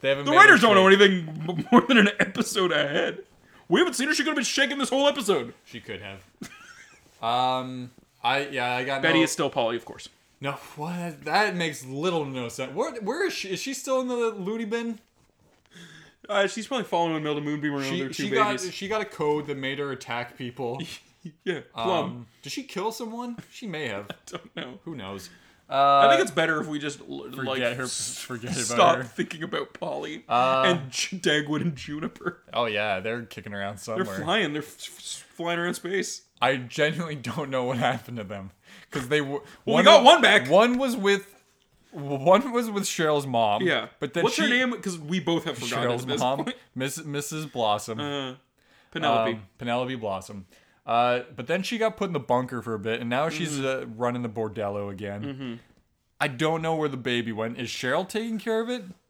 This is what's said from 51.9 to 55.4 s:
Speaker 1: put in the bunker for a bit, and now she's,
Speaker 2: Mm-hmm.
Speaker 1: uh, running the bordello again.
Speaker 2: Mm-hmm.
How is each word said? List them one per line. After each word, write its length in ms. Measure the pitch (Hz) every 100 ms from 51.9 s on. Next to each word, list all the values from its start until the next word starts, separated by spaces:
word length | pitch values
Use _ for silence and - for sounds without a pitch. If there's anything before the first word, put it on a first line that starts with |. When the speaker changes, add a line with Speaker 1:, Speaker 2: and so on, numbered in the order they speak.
| 220
Speaker 1:
put 80 | 202
in 60 |
the 60 | 156
bunker 420 | 117 123 127 123
for 140 | 113 110
a 40 |
bit, 200 | 107 110
and 80 | 120
now 180 | 123 160
she's, 260 | 156 165 143
Speaker 2:
Mm-hmm. 340 | 135 131 123
Speaker 1:
uh, 40 | 110
running 240 | 120 123
the 80 | 120
bordello 640 | 107 107 101 101 101 101
again. 320 | 98 104 101
Speaker 2:
Mm-hmm. 300 | 139 135